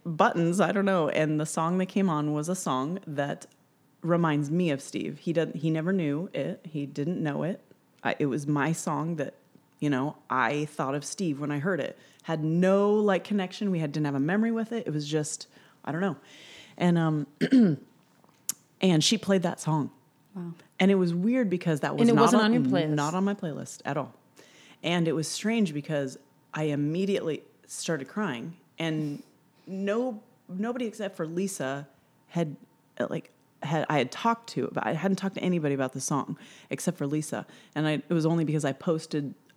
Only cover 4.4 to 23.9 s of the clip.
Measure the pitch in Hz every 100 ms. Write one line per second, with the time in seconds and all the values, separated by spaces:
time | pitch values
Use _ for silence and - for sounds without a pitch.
4.4 | 143 165 175 139 - - - 147 - 160
5.4 | 156 165 160 160 165 190 151 143 196 -
6.4 | 156 185 165 151 139 143 143 180 156 143
7.4 | 151 208 - _ _ _ - - 143 123
8.4 | 143 147 139 165 - 147 156 165 139 -
9.4 | _ _ _ _ 147 131 143 - - 127
10.4 | 113 147 151 - 139 143 143 - 185 139
11.4 | 147 147 160 175 - - - - - 160
12.4 | 151 170 185 196 202 208 208 180 - 208
13.4 | 185 - 208 180 156 151 151 139 147 202
14.4 | 226 226 220 233 - 151 147 156 151 -
15.4 | - - - _ - 196 196 - - -
16.4 | - - - - 175 170 160 151 - _
17.4 | - 262 208 143 - _ _ _ _ _
18.4 | - - _ _ 190 165 - 214 - 196
19.4 | 175 - - 156 127 - _ _ _ 190
20.4 | 175 165 - - 190 196 180 170 196 254
21.4 | 214 180 180 151 151 139 233 233 226 233
22.4 | 220 240 262 185 156 147 147 180 196 202
23.4 | 170 143 117 - -